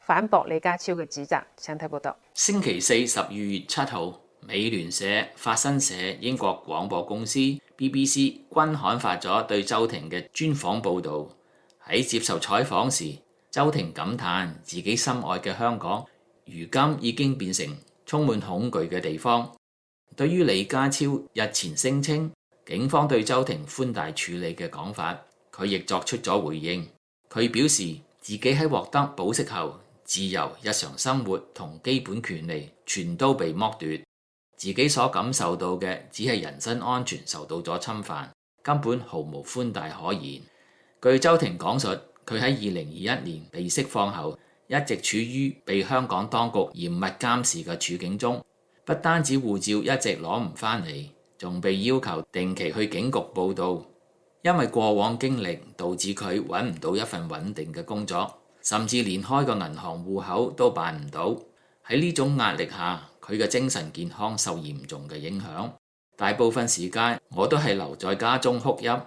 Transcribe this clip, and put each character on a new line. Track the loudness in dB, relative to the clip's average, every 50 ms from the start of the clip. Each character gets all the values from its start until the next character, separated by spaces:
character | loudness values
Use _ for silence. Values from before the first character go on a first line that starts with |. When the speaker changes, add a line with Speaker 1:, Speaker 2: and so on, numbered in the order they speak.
Speaker 1:
反 | _ 4 4 4 4 6
駁 | 4 4 4 4
李 | -2 0
家 | 2 0 0
超 | 0 -2 -2 -2
嘅 | -2 -4
指 | -8 -8 -10 -2
責。 | 0 0 0 0 -6 _
請 | -18 -10 -10 -8 -6
睇 | -6 -6
報 | -8 -4
道。 | -6 -6 -6 _ _ _ _
Speaker 2:
星 | 0 2 2 2 2
期 | 2 2 0 0
四， | 4 4 6 6 4
十 | 4 2 0
二 | 0 -2
月 | -2 -4 -2 -2 -2 -2 -2 -4
七 | -2 -2
號， | -2 -2 -2 -4 -4 -4 -6 -12 _ _ _ _
美 | -12 -4 -2 0 0 0
聯 | 0 -2 -4 -4
社、 | -4 -2 0 2 2 2 0 -2 -8
法 | -6 -2 0 0
新 | 2 2 2 2 2
社、 | 2 0 -2 -2 -4 -4 -4 -4
英 | -4 -4 -2
國 | 0 0 0 -2 -2 -6
廣 | -6 -4 -4 -2 -2
播 | -2 -2
公 | -2 -4 -6 -6 -4
司、 | -2 2 2 2 2 2 -2 _ _ _
B | -2 -2 0
B | 2 2 2
C | 2 4 4
均 | 4 2 2 -4 -18 _
刊 | 2 4 4 4 2 0 0 0 0 2
發 | 0 0 -2
咗 | -2 0 0 2 2 2
對 | 2 0 0
周 | 2 2 2 2 2
庭 | 2 0 -4 -8 -6
嘅 | -6 -6 -8 -6 _
專 | -2 0 0 0
訪 | 0 0 0 -2 0
報 | 0 0 0 0
導。 | 0 -2 -4 -4 -6 -6 -12 _ _ _ _ _ _ _ _ _ -8 0
喺 | 2 2
接 | 2 2 0 0
受 | 0 0 -2 -2
採 | 0 2 2 2
訪 | 2 2 2 2 2 2
時， | 2 0 -2 -4 -8 -10 _ _ _ _ _ _
周 | 0 2 2 4
庭 | 4 2 -2 -2
感 | -4 -6 -4 -4 -4 -2
嘆 | -2 0 0 0 0 -2 -6 -12
自 | -12 -10 -10 -6
己 | -2 0 0
心 | 2 2 0 0
愛 | -2 -2 -2 -4 -2
嘅 | -2 -4 -2
香 | 0 0 0 0 0
港， | -2 -2 -2 -2 -4 -10 _ _ _ _ _ _ _
如 | -16 -12 -12 -10 0
今 | 4 4 4 4 4 2
已 | 0 0 2
經 | 2 2 2 2 0
變 | -2 -2
成 | -2 -2 -2 -4 -6 -12 -14 _ _ _ _
充 | -2 0 2 4
滿 | 4 2 2
恐 | -2 -2 -2 -2 -2 0
懼 | 0 0 0
嘅 | 0 -2 -2
地 | -2 -2 -4
方。 | -2 2 4 4 4 2 -2 -8 _ _ _ _ _ _ _ _ _ _ _ -4
對 | 0 2 2
於 | 4 6 6
李 | 6 4 4 2
家 | 0 2 2 2 2
超 | 2 2 2 2 2 0 -4 -4
日 | _ -2 -2 0
前 | 0 -2 -4 -2 -2
聲 | 0 2 2 2 2
稱 | 2 2 2 0 0 -2 -6 _ _ _ _ _ _
警 | -6 -2 0 0 4
方 | 4 4 4 6
對 | 4 4 4
周 | 4 4 2
庭 | 4 2 -2 -4 -6
寬 | -10 -4 -4 -2 -2
大 | -2 -2 -4 -4
處 | -4 -4 -4 -4
理 | -4 -4 -4 -4 -4
嘅 | -6 -8 -8
講 | -8 -8 -10 -8
法， | -6 -4 -4 -4 -4 -6 -12 _ _ _ _ _ -8
佢 | -4 0
亦 | 0 0 0
作 | 0 0 -2 -2
出 | 0 -2 -4 -2
咗 | 0 2 2 2
回 | 2 0 -4 -4
應。 | -2 -2 -2 -4 -4 -8 _ _ _ _ _ _ _ _
佢 | 0 2 2 2
表 | 4 4
示 | 4 4 4 2 2 -2 -6 -8 -14 _ _ _
自 | -12 -10 -8
己 | 0
喺 | 2 4 4 4 4 4
獲 | 2 2 0 2
得 | 0 2 2 2 -2
保 | -2 -2
釋 | 0 0 0 -2 -2
後， | -2 -4 -4 -6 -8 -12 -20 _ _ _ _
自 | -4 -2 -2 0
由、 | 0 0 0 -2 -2 -4 -6
日 | -4 -2
常 | -2 -2 -2 -4 -4
生 | -4 0 0 2 0 2
活 | 0 -2 -2 -4 -8 -14
同 | -12 -12 -12 -12 -8
基 | -2 0 0 0
本 | 0 -2 -6 -6
權 | -4 -6 -6 -6 -6
利 | -6 -6 -6 -8 -10 _ _ _
全 | -6 -4 -4 -2 -4 0
都 | 2 4 4 4
被 | 4 2 -2
剝 | 0 0 0 0 -2 -4
奪。 | -6 -6 -6 -6 -8 _ _ _ _ _ _ _ _ _ _
自 | _ -6 -6
己 | 0 2 2 4
所 | 4 4 2 2
感 | 2 0 0 0
受 | 0 0 0 0 0
到 | 0 -2 -2
嘅 | -2 -2 -2 -4 -4 -6 -10 -14
只 | -8 -4
係 | 0 0 0 0
人 | -2 -6 -8 -8
身 | -4 -4 -4 -2
安 | -2 -2 -2 0 -2
全 | -4 -6 -8 -8
受 | -8 -8 -8 -6
到 | -6 -6 -6
咗 | -4 -4 -4 -4
侵 | -4 -6 -6 -6
犯， | -6 -6 -8 -8 -8 -10 -14 _ _ _ _ _
根 | _ 0 0 2
本 | 2 2 0 0
毫 | -2 -6 -6 -6
無 | -6 -6 -10 -12
寬 | -10 -8 -6 -4 -4 -2
大 | -4 -6 -8 -8
可 | -10 -6 -4 -2
言。 | -2 -2 -4 -8 -12 -12 -16 -20 _ _ _ _ _ _ _ _ _ _
據 | 4 6 6 8
周 | 8 6 6
庭 | 6 4 0 -2 -2
講 | -2 0 0
述， | 2 2 0 -2 -4 -6 -18 _ _ _
佢 | -6 -2 0
喺 | 2
二 | 2 2 2 0 -2
零 | -2 -4 -6 -8
二 | -10 -6 -4 -4 -4 -4
一 | -4 -8
年 | -10 -10 -12 -14
被 | -10 -8 -4
釋 | -2 0 -2 -2
放 | -2 0 0 0 0
後， | -2 -4 -6 -6 -6 -8 _ _ _ _ _ _
一 | -2 -2 0
直 | 0 -4 -2
處 | -2 0 0
於 | 0 0 0 -2 0 -2 -2 -2 -6 _
被 | 0 0 0
香 | 2 2 0 0 0
港 | 0 -2 -2 -2 0
當 | 0 0 0 2
局 | 2 0
嚴 | 0 0 -2 -8 -6 -4
密 | -2 0 -2 -2 -2 -2
監 | 0 2 2 2
視 | 2 0 -2 -2 -4
嘅 | -6 -6
處 | -4 -4 -4 -4
境 | -4 -4 -4 -4
中， | 0 0 0 -2 -2 -6 _ _ _ _ _ _ _ _
不 | -2 -2
單 | 0 2 2 4 4 4
止 | 4 2
護 | 2 2 2 0 0
照 | 0 0 0 2
一 | 2 2 0 2
直 | 2 -2 -2 -2
攞 | -2 -2 -2 -2
唔 | -2 -4 -6
返 | -4 -2 -2 0 0 -2
嚟， | -6 -8 -10 -12 -12 -16 _ _ _ _
仲 | _ -8 -6 -6 -2
被 | 0 0 2 2
要 | 2 2 2 2
求 | 0 -2 -4 -4 -6 _
定 | -4 -2 -2 -2 -2
期 | -2 -2 -2
去 | 0 0 -2
警 | -2 0 -2 -2 0
局 | 0 -2
報 | -4 -2 -2 0 0 0
到。 | 0 0 0 0 0 -2 -4 -12 _ _ _ _ _ _ _ _ _ _
因 | _ 2 4
為 | 4 2 2
過 | 2 2 4 4
往 | 4 4 4 2 2 0
經 | 0 0 0 0
歷， | 0 -4 -4 -6 -8 -18 -12
導 | -4 -4 -2 -2
致 | -2 -2 -4 -4
佢 | -4 -2 -2 -2 -2 -2
搵 | 0 -2 -2 0
唔 | -2 -4 -4
到 | -2 -2 0
一 | 0
份 | -2 -2 -4 -6 -6 -6
穩 | -6 -6 -6 -6
定 | -6 -6 -8 -8
嘅 | -8 -10 -8
工 | -6 -4 -4 -4
作， | -2 -2 -2 -2 -4 -6 -14 _ _ _ _
甚 | -4 0 0 0 0
至 | 2 2 2
連 | 2 2 -2 -2
開 | -2 2 2 2 4
個 | 2 2
銀 | 0 -2 -4 -6
行 | -10 -8 -8 -8 -8 -6
戶 | -4 -4 -4
口 | -4 -2 0 0 0 0
都 | 2 4 4 4
辦 | 4 4 -2 -2 -2 -4 -8
唔 | -8
到。 | -6 -2 0 0 -2 -2 -6 -16 _ _ _ _ _ _ _ 0
喺 | 2 2
呢 | 2 2
種 | 2 2 2 2 4
壓 | 4 4 2
力 | 2 0 -4 -4
下， | -4 -4 -2 -2 -2 -4 -8 -16 -20 _
佢 | -8 -4 0
嘅 | 0 0
精 | 2 2 2 2 2
神 | 0 -2 -4 -8
健 | -8 -8 -8 -8
康 | -6 -6 -6 -4 -2 -2
受 | -2 -2 -2
嚴 | -4 -6 -8 -10 -10 -10
重 | -12 -12 -12 -12 -12
嘅 | -12
影 | -10 -8 -6 -6 -6
響。 | -6 -6 -6 -6 -8 -8 -10 -14 _ _ _ _ _ _ _
大 | -2 0 0
部 | 4 4 4 4
分 | 6 4 2 2
時 | 2 0 0 -2
間， | 0 2 2 2 2 0 _ _
我 | 0 2 4
都 | 6 6
係 | 4 4 4 2
留 | 2 0 -6 -8
在 | -6 -2 -2 0
家 | 2 4 4 4 4
中 | 4 4 2 4
哭 | 2 0 0 2
泣。 | 2 0 0 0 -2